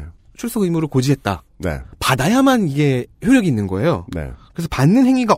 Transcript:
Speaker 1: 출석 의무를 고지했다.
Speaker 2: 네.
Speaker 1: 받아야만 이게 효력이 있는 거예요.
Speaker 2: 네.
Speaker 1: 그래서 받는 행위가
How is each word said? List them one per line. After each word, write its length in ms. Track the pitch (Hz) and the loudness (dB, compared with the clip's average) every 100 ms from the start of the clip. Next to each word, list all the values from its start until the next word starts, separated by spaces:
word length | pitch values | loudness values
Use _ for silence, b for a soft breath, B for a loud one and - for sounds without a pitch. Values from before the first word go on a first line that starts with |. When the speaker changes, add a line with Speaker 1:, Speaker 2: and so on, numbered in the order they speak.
| 80 - _ - | -12 -18 _ -12
Speaker 1:
출석 280 | 240 226 | -6 -2
의무를 240 | 180 165 156 | -2 -2 -2
고지했다. 540 | 131 127 135 - 90 - - | 0 0 0 -2 -6 -8 -8
Speaker 2:
네. 220 | 85 71 - - | -6 -6 -10 -6
Speaker 1:
받아야만 680 | - 131 147 254 269 254 170 | -2 0 2 2 4 2 0
이게 380 | 139 147 127 - _ | 0 0 0 -4 _
효력이 240 | 190 262 185 | 2 2 2
있는 180 | 110 98 | 0 -2
거예요. 400 | 95 151 104 87 | -2 -2 -2 -4
Speaker 2:
네. 180 | 82 69 62 b | -8 -8 -12 b
Speaker 1:
그래서 160 | - 165 | -10 -6
받는 360 | - 143 240 254 | 0 4 4 4
행위가 300 | 262 226 | 2 0